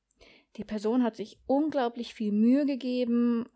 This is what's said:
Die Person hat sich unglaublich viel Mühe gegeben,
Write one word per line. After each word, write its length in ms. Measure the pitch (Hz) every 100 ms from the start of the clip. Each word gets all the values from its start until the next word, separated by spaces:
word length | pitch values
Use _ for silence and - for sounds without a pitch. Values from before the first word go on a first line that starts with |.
| _ _ - - _ -
Die 80 |
Person 380 | 202 214 208 247
hat 140 | 240 226
sich 220 | 208 - _
unglaublich 680 | 269 311 285 240 240 233
viel 180 | - 214
Mühe 340 | 202 226 262 285
gegeben, 800 | 269 254 247 247 240 240 233 233